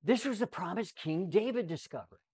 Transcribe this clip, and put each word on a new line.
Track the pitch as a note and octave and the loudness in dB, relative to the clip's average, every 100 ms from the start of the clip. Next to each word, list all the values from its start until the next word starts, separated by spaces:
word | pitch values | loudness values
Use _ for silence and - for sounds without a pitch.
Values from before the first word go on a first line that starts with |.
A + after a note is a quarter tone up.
This | D3 A#3+ | 4 4
was | C#4 A3 | 4 0
the | A#3 | -2
promise | - F3 F#3 G#3+ | -2 -4 -2 -4
King | - D#3+ D#3+ F#3 | -6 -2 -2 4
David | D3+ A3+ B3 F3+ | 4 4 -2 -2
discovered. | E3 - C3 - - _ | -4 -6 -10 -12 -20 _